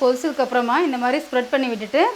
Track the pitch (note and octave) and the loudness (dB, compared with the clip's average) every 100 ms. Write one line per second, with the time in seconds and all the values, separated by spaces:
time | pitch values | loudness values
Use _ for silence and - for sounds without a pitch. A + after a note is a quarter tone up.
0 | B3+ B3+ D#4+ C4+ A#3+ B3 A#3+ C4+ F4 B3 | 2 2 -2 -2 0 0 2 2 0 0
1 | B3 C#4+ D4 B3 B3 C4+ B3+ A3 G#3 D4 | 0 -2 -2 -4 0 -2 -2 -4 -2 2
2 | A4 | 2